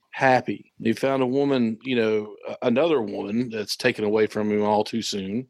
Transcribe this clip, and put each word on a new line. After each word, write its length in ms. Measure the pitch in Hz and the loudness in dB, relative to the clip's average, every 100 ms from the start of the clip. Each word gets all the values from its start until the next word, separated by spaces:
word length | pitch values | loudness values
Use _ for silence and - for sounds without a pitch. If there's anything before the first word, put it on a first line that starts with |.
| _ | _
happy. 640 | - 135 127 - 101 - - | 0 4 4 2 -6 -10 -4
He 100 | 113 | -2
found 300 | 110 135 135 | 0 0 0
a 40 | 131 | 0
woman, 520 | 135 143 135 113 110 | 0 2 2 0 -2
you 100 | 131 123 | -2 0
know, 380 | 110 107 104 101 - | 2 0 -2 -10 -12
a-, 180 | 104 127 | -4 0
another 340 | 120 170 147 | 2 2 2
woman 500 | 104 101 98 113 123 | 0 -6 -4 -2 -2
that's 260 | 110 101 - | -6 -6 -2
taken 280 | 127 113 | 0 0
away 220 | 107 107 107 | 0 2 0
from 240 | 107 107 | 0 -2
him 120 | 104 | 0
all 180 | 104 107 | 2 0
too 160 | 107 120 | 0 -4
soon 440 | 104 104 95 110 131 | -4 -6 -6 -6 -8